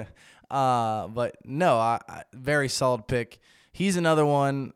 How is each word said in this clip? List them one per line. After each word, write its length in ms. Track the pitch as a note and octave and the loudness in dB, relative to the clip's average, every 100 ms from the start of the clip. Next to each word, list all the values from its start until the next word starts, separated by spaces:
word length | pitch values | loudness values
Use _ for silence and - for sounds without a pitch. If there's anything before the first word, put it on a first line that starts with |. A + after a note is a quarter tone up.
| A2 | -8
<laughs> 40 | - - - - | -16 -20 -20 -8
Uh, 560 | C#3 C3 B2 A2+ G#2+ F2+ | -2 0 2 0 -4 -6
but 300 | A2+ A#2+ - - | -4 -4 -6 -10
no, 320 | C3+ F3+ A#2+ | 0 2 4
I, 200 | A2+ A#2 - | 2 0 -4
I, 140 | E2 - | -18 -16
very 340 | B2+ C3 D3 C3+ | -12 -2 0 0
solid 400 | - C3 B2 G#2+ | 0 0 0 -2
pick. 320 | B2 A#2 - _ _ _ | -4 -4 -12 _ _ _
He's 240 | - F#3+ F3+ | -4 0 2
another 300 | E3 D#3 D3 | 2 4 4
one, 480 | C#3+ C#3 C#3 C3+ | 4 2 -2 -6